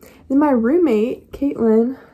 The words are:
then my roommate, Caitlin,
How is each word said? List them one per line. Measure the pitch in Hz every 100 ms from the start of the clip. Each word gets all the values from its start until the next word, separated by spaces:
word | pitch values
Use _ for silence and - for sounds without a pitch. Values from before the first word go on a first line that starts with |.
| - - -
then | 269
my | 302
roommate, | 247 226 349 311 214 240 - -
Caitlin, | - 277 - 226 220 240 262 -